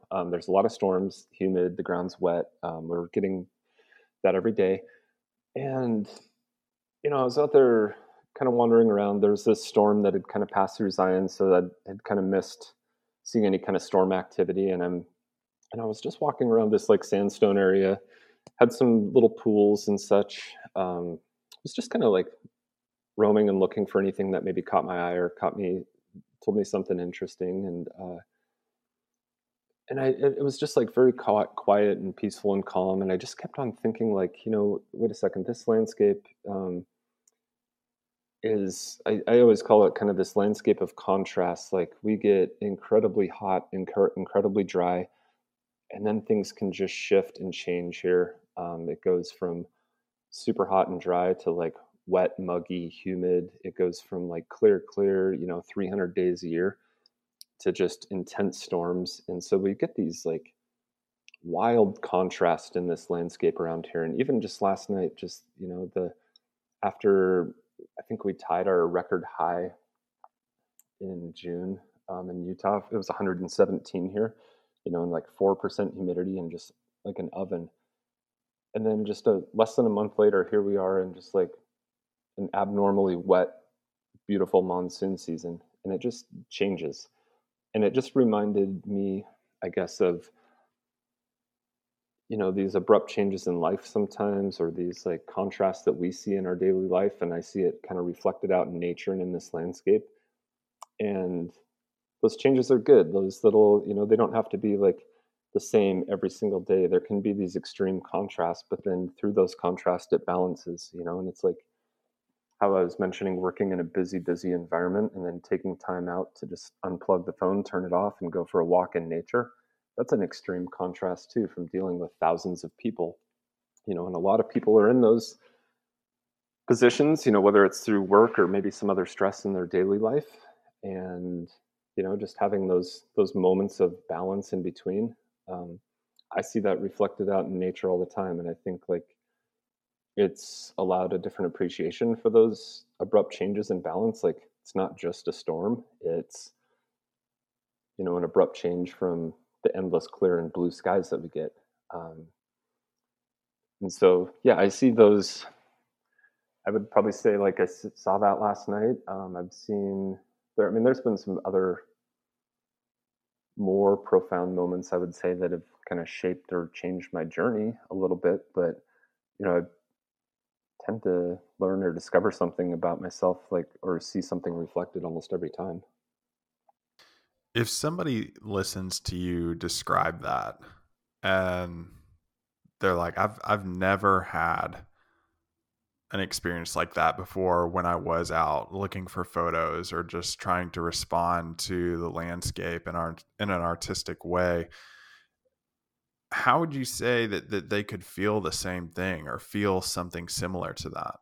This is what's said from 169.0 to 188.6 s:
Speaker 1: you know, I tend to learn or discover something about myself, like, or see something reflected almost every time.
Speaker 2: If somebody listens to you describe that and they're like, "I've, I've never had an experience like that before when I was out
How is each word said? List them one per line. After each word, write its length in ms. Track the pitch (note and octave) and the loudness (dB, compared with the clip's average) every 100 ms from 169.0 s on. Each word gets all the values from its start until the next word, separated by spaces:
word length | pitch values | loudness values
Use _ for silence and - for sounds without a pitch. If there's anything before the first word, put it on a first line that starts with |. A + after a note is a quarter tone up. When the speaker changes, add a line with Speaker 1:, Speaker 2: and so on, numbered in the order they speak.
| _ _ _ - | _ _ _ -6
Speaker 1:
you 80 | G2 | 0
know, 120 | F2 | 0
I 40 | F2 _ _ _ _ _ _ _ _ _ _ _ - | -2 _ _ _ _ _ _ _ _ _ _ _ -10
tend 180 | A2 | -6
to 340 | G#2 F2+ F2 F2+ _ - | -2 0 -2 -6 _ -4
learn 240 | F#2+ F#2+ | -2 0
or 80 | F#2 | -2
discover 400 | E2 - F2+ G2+ | -4 0 2 2
something 420 | - F2 - F2+ | 0 -4 -2 -4
about 280 | E2+ E2+ E2+ | -2 -2 -4
myself, 360 | F2+ - F#2 F2+ - | -8 -2 -2 -2 -4
like, 160 | F2+ E2 _ | -4 -6 _
or 180 | F#2 E2+ | -6 -6
see 220 | - F#2+ | -6 -8
something 320 | F2 F#2 F2 | -6 -6 -6
reflected 500 | E2+ E2 - F2+ F#2 | -8 -6 -6 -6 -8
almost 300 | E2+ E2 - | -8 -10 -8
every 160 | F#2 E2 | -8 -8
time. 340 | - F#2 E2+ - _ _ _ _ _ _ _ _ _ _ _ _ _ _ _ _ | -10 -10 -12 -16 _ _ _ _ _ _ _ _ _ _ _ _ _ _ _ _
Speaker 2:
If 160 | A#2+ A#2 | -2 -2
somebody 640 | - D3 F3 D#3+ A#2 - - | -2 -4 -4 -2 -4 -4 -12
listens 580 | G#2+ G2+ G2 G2+ F#2 - | -6 -4 -4 -6 -8 -8
to 140 | - F2+ | -8 -6
you 400 | F2+ F2 E2+ E2 | -4 -2 -2 -4
describe 640 | E2+ - - F#2 E2 E2+ | -6 -6 -2 0 0 -4
that 380 | - B1+ G1+ - - - _ _ _ _ | -4 -4 -6 -12 -20 -20 _ _ _ _
and 640 | F#2+ F#2+ F#2 F2+ F2 E2+ E2+ - _ _ _ _ _ _ _ - | 0 0 0 -2 -6 -10 -16 -20 _ _ _ _ _ _ _ -4
they're 140 | G2 | 0
like, 240 | F2 F2 E2+ | 0 -2 -2
"I've, 220 | G#2 G#2+ | -2 -2
I've 220 | - G#2+ F#2+ | -2 -2 -2
never 560 | F2+ F#2+ G2 G2+ F#2 | -2 0 2 4 2
had 640 | F2 E2 E2 E2 - - - _ _ _ _ _ _ _ _ _ _ _ _ | 0 -2 0 -2 -4 -10 -20 _ _ _ _ _ _ _ _ _ _ _ _
an 80 | G2 | -8
experience 560 | F#2+ - F2 F2 E2 E2 | -6 -6 -6 -6 -6 -6
like 180 | E2 | -4
that 240 | - D#2+ - | 0 0 0
before 500 | F#2 - F#2 F2 F2 | -8 -4 0 2 0
when 180 | F2+ F2 | -2 -2
I 100 | E2+ | -2
was 360 | F2 E2 E2 | -2 -2 -2
out 420 | D#2+ D#2 D2 | 0 0 -2